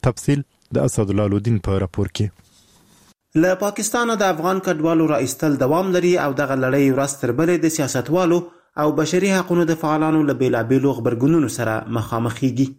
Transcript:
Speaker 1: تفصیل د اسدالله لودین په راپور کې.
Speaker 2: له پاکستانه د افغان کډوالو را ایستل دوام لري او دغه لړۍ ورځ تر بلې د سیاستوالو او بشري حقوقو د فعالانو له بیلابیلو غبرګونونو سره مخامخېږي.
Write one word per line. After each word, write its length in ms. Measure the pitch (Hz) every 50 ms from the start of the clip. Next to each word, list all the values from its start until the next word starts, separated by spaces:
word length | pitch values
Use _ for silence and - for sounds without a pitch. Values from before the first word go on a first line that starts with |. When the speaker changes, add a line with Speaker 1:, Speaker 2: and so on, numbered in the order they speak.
| -
Speaker 1:
تفصیل 340 | 131 117 - - - 143 143 139 _ _ _ _ _ - 123
د 100 | 139 131
اسدالله 380 | - - 110 98 98 101 107 101 98
لودین 260 | 101 101 117 117 104 -
په 160 | - 98 95 95
راپور 240 | 90 - - 101 - _
کې. 120 | - 104 104 - _ _ _ _ _ _ _ _ _ _ _ _ _ _ _ _ _ _ _ _ 156 160
Speaker 2:
له 160 | 180 185 185
پاکستانه 560 | 202 202 202 - 214 214 - 247 240 233 226 202
د 100 | 208 190 180
افغان 220 | 151 160 180 190 190 185
کډوالو 420 | 190 170 151 151 165 165 160 160 156
را 60 | 151 127 127
ایستل 280 | 120 - - - 156 143 131
دوام 320 | 131 127 151 170 190 190 180 180
لري 160 | 170 175 180 175 143
او 80 | 147 135 147
دغه 160 | 147 131 135
لړۍ 320 | 131 131 131 131 143 143 139 131
ورځ 160 | 131 139 139 - -
تر 120 | - 120 117 127
بلې 200 | 160 165 180 165 151
د 100 | 160 156
سیاستوالو 640 | - 147 123 - 131 120 - 151 180 185 170 170 175 170 - _ _ _ _ _ - 147
او 40 | 151 151 147
بشري 320 | 156 151 - 185 185 202 190
حقوقو 340 | 185 180 - 175 175 170 160
د 80 | 165 160 -
فعالانو 400 | 151 151 156 156 156 156 156 151 143
له 60 | 135 123
بیلابیلو 540 | 131 127 120 117 113 113 131 135 127 139 135 120
غبرګونونو 540 | 113 123 120 113 123 147 165 170 147 113 - -
سره 180 | 120 110 110 110 - 110 113 117
مخامخېږي. 680 | 107 - 117 117 117 120 113 - 135 131 117 120 135 135 -